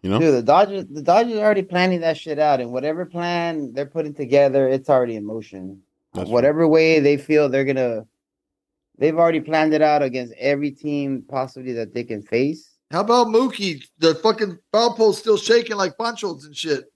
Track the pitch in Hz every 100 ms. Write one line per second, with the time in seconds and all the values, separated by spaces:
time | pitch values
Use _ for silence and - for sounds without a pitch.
0 | 95 107 160 127 117 160 202 196 - 147
1 | 147 190 240 220 214 202 190 180 185 180
2 | 165 156 165 147 151 135 120 123 147 160
3 | 180 170 175 175 170 160 135 123 139 165
4 | 151 143 131 139 139 139 131 135 135 135
5 | 123 110 104 113 104 98 92 98 _ _
6 | _ 92 92 120 135 151 165 160 160 156
7 | 143 143 - 151 143 135 135 131 123 113
8 | 110 _ _ _ _ _ _ _ _ _
9 | 147 160 170 160 - 156 156 151 151 147
10 | 135 127 120 113 131 143 147 135 151 147
11 | 139 135 - 135 131 135 127 117 107 120
12 | 117 107 101 117 139 156 _ _ _ 165
13 | 208 247 233 220 262 - 196 143 - _
14 | 165 156 220 220 202 170 _ 214 233 220
15 | 220 190 226 208 - 233 233 208 185 -
16 | 233 226 202 147 151 143 165 135 123